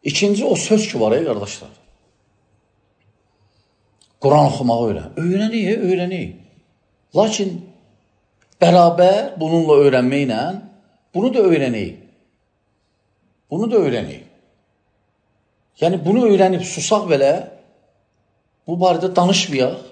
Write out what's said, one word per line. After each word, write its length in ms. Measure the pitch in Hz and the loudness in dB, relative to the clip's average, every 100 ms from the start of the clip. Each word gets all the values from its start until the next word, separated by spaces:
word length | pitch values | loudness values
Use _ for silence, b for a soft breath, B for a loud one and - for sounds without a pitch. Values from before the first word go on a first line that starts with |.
| 143 | -6
İkinci 360 | 143 202 208 | -2 0 0
o 100 | 277 214 | -2 -2
söz 300 | - 214 - | 0 0 0
ki 120 | 123 | -2
var, 120 | 107 | 0
ey 120 | 127 160 | 0 -2
qardaşlar. 480 | 107 101 - - _ _ _ _ _ _ _ _ _ _ _ _ _ 104 _ _ _ _ _ _ _ _ _ _ _ | -6 -8 -14 -20 _ _ _ _ _ _ _ _ _ _ _ _ _ _ _ _ _ _ _ _ _ _ _ _ _
Quran 260 | 139 147 143 | 2 4 2
oxumağı 380 | - 123 117 117 | 0 -2 -2 -2
öyrən. 220 | 87 80 - | -4 -10 -6
Öyrənik, 460 | 170 190 214 226 185 226 190 | -4 -2 -2 -4 -4 -2 -2
öyrənik. 400 | 185 180 185 117 - _ _ _ _ _ _ _ | -2 -4 -6 -10 -14 _ _ _ _ _ _ _
Lakin 380 | 160 214 214 190 170 - _ _ _ _ _ _ _ _ _ | -2 0 -2 -6 -8 -16 _ _ _ _ _ _ _ _ _
bərabər 760 | 170 175 170 170 180 202 - - | 4 6 4 4 4 4 -2 -6
bununla 360 | 160 165 160 147 | -2 0 4 6
öyrənməklə 560 | 143 131 127 143 139 110 147 196 - _ _ _ _ | 6 4 0 -2 -2 -4 -4 -8 -14 _ _ _ _
bunu 160 | 175 240 | -4 -2
da 100 | 262 | 2
öyrənək. 480 | 190 160 135 110 87 - - _ _ _ _ _ _ _ _ _ _ _ _ _ _ | 2 2 0 -4 -8 -12 -20 _ _ _ _ _ _ _ _ _ _ _ _ _ _
Bunu 180 | 156 220 | -6 0
da 120 | 220 | 0
öyrənək. 400 | 156 123 - 69 - _ _ _ _ _ _ _ _ _ _ _ _ _ _ _ | 0 -2 -8 -14 -20 _ _ _ _ _ _ _ _ _ _ _ _ _ _ _
Yəni, 220 | 160 185 | -2 -2
bunu 240 | 151 220 233 | 0 2 4
öyrənib 380 | 196 185 180 - | 4 2 0 -6
susaq 400 | - - 214 185 | -8 -2 -2 0
belə, 260 | 143 139 170 - - _ _ _ _ _ _ _ _ _ _ - | 0 2 0 -4 -20 _ _ _ _ _ _ _ _ _ _ -10
bu 80 | 175 | 0
barədə 320 | 180 165 180 | 2 2 0
danışmayaq. 600 | 180 175 180 - 139 123 - - | 2 2 0 -2 -2 -2 -2 -16